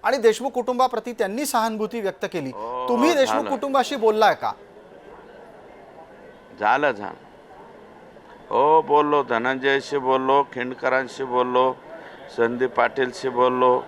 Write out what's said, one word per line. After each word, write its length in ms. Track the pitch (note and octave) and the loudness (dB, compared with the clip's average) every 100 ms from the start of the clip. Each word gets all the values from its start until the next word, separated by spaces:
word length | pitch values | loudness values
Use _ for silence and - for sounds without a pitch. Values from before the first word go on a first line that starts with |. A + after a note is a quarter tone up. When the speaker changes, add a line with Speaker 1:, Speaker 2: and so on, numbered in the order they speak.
Speaker 1:
आणि 140 | G#3+ C4 | 0 4
देशमुख 320 | A3+ G#3+ C4 | 4 2 -4
कुटुंबाप्रती 640 | B3+ A#3+ B3 B3+ A#3 A#3+ | -4 -4 0 0 -2 -8
त्यांनी 320 | A#3 G3 A3 D4 | -4 -4 -2 -2
सहानुभूती 560 | A#3 A3+ A3 G#3+ A#3 | 0 -2 -2 -6 -4
व्यक्त 240 | G3 F#3 G3+ | -6 -6 -6
केली. 160 | F3 C3+ | -6 -6
Speaker 2:
हो, 400 | G#2 A2+ B2+ B3+ | -8 -10 -8 -2
Speaker 1:
तुम्ही 240 | A#3+ D4 | 2 2
देशमुख 240 | D#4 B3 A3 | 2 2 0
Speaker 2:
झालं. 120 | - | -2
Speaker 1:
कुटुंबाशी 460 | C4 C#4 C4+ A#3+ C#4 | -4 0 0 0 2
बोललाय 400 | A3 G#3+ G#3+ - | 2 4 2 2
का? 160 | - - - - - - - - - - - - - - - - - - - - - - | -4 -8 -18 -20 -20 -20 -20 -20 -20 -20 -20 -20 -20 -20 -20 -20 -20 -20 -20 -20 -20 -4
Speaker 2:
झालं, 320 | G#2+ C3 D3 | 0 2 2
झालं. 260 | G#2 G2+ - - - - - - - - - - - - - - | -2 -10 -14 -20 -20 -20 -20 -20 -20 -20 -20 -20 -20 -20 -20 -4
हो, 320 | A2+ C#3+ D#3+ | 0 4 4
बोललो, 420 | C#3 D3 D3 D3 | 4 2 4 0
धनंजयशी 760 | B2 A#2 B2 C3 C3+ C#3 C3+ C#3+ | 0 -2 -2 -2 0 0 -2 -4
बोललो, 460 | C3 C3 C3 C#3 | 0 0 2 2
खिंडकरांशी 800 | C3+ B2+ B2 B2 C3 C3 B2 - | 2 -6 -8 -4 0 0 -2 -8
बोललो, 500 | C3 B2 B2 B2 C3 B2 - - - - - - | -4 -2 0 2 0 -2 -14 -18 -18 -20 -14 -2
संदीप 340 | A#2 A#2+ B2+ | -2 0 -2
पाटीलशी 580 | A#2+ A#2 C3+ B2+ A#2+ C3 | 0 0 0 -4 -4 -6
बोललो 520 | B2 B2+ B2+ B2+ B2+ | 0 2 4 2 2